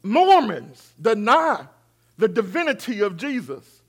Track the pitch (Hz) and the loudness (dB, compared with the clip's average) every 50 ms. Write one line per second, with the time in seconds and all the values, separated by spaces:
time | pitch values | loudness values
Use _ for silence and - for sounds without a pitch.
0 | - 196 226 320 370 381 392 359 269 208 170 127 120 - 131 - _ _ _ _ | -4 0 2 4 6 6 6 4 4 0 -6 -10 -12 -16 -20 -20 _ _ _ _
1 | 151 226 226 208 208 220 262 320 320 320 262 - 135 - _ _ _ _ _ _ | -2 0 0 0 2 2 2 4 4 0 -2 -4 -6 -16 _ _ _ _ _ _
2 | _ _ _ - - - 170 233 208 180 190 339 339 311 269 - - - 233 202 | _ _ _ -2 -2 0 0 -2 -4 -2 -4 -4 -2 -2 -4 -4 -6 -10 -4 -4
3 | 202 202 185 165 233 294 269 247 165 123 135 123 _ _ _ _ _ | -4 -4 -4 -8 -8 -6 -6 -6 -8 -10 -14 -16 _ _ _ _ _